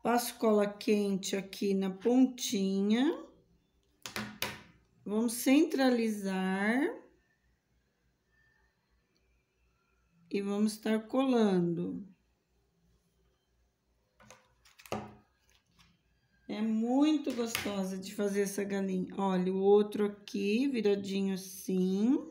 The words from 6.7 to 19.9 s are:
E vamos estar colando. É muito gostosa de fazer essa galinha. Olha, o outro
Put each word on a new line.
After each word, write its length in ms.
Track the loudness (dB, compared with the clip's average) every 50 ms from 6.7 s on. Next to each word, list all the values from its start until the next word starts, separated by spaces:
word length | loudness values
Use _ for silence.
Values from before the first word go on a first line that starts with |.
| 0 0 0 -2 -4 -8 -16 -20 _ _ _ _ _ _ _ _ _ _ _ _ _ _ _ _ _ _ _ _ _ _ _ _ _ _ _ _ _ _ _ _ _ _ _ _ _ _ _ _ _ _ _ _ _ _ _ _ _ _ _ _ _ _ _ _ _ _ _ _ _ _ _ -6
E 140 | -4 -4
vamos 320 | -2 -2 0 2 0 0 0
estar 320 | -4 -2 0 0 0 -2
colando. 1000 | -2 -2 0 2 2 4 4 4 4 4 2 2 0 -2 -2 -4 -6 -6 -10 -12 -16 -20 _ _ _ _ _ _ _ _ _ _ _ _ _ _ _ _ _ _ _ _ _ _ _ _ _ _ _ _ _ _ _ _ _ _ _ _ _ _ _ _ _ -20 -20 -20 _ _ _ _ _ _ -20 _ -20 -10 -8 -8 -8 -8 -12 -18 -20 _ _ _ _ _ _ _ _ _ _ _ _ -20 _ _ _ _ _ _ _ _ _ _ _ _ -10
É 120 | -6 -4
muito 720 | -2 0 0 0 0 2 4 4 4 4 4 2 0 -4
gostosa 640 | -4 -4 -4 -4 -4 -6 -4 -4 -4 -4 -4 -4 -6
de 180 | -8 -10 -10 -6
fazer 280 | -2 -2 -2 0 0
essa 200 | -2 -2 -2 -6
galinha. 520 | -4 -4 -2 -2 -2 -2 -2 -2 -4 -6 -4
Olha, 360 | -2 0 0 0 2 0 0
o 80 | 0 2
outro 440 | 6 6 8 6 6 2